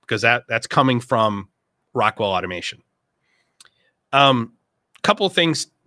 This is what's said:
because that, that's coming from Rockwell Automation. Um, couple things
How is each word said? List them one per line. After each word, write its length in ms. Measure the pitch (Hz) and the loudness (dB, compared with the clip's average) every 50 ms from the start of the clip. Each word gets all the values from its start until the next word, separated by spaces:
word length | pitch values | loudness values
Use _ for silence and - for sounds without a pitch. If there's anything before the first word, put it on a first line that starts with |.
because 200 | _ - 113 107 | _ -6 -4 0
that, 220 | 113 117 120 120 - - | 2 2 2 0 -2 -4
that's 180 | 113 113 - | -6 -6 -6
coming 340 | - - 156 135 131 123 120 | -2 0 2 2 2 0 0
from 480 | 120 - 127 113 110 107 101 101 98 - _ _ _ _ _ _ _ _ - | -2 -2 0 0 2 0 -2 -4 -10 -14 _ _ _ _ _ _ _ _ -4
Rockwell 360 | 127 107 107 - - 110 98 | -2 -2 -2 0 -2 -2 -2
Automation. 520 | 95 90 92 92 90 85 - - - - _ _ _ _ _ _ _ _ _ _ _ _ _ _ _ - - _ _ _ _ _ _ _ _ _ | -2 -2 -4 -6 -8 -10 -10 -12 -12 -14 _ _ _ _ _ _ _ _ _ _ _ _ _ _ _ -20 -20 _ _ _ _ _ _ _ _ _
Um, 400 | - 139 143 139 131 120 113 117 - _ _ _ _ _ _ _ _ _ | 2 4 6 6 4 2 -2 -6 -12 _ _ _ _ _ _ _ _ _
couple 260 | - - 208 - 208 185 | -2 0 0 0 -2 -2
things 400 | - 190 170 165 151 - - - _ _ _ | 0 0 0 0 0 -4 -6 -10 _ _ _